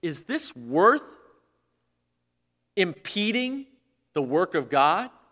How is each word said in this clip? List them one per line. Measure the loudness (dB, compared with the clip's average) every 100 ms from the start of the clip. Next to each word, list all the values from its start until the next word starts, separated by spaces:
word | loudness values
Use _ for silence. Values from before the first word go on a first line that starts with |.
"Is | -6 -8
this | -6 -6 -6
worth | -8 -4 4 4 4 -4 -20 _ _ _ _ _ _ _ _ _ _ _ _ _ _ _ -2
impeding | -2 -2 -8 -4 0 0 -2 -6 -12 _ _ _ _
the | -4
work | 0 0 0
of | -2 0
God?" | 2 4 2 -4 _ _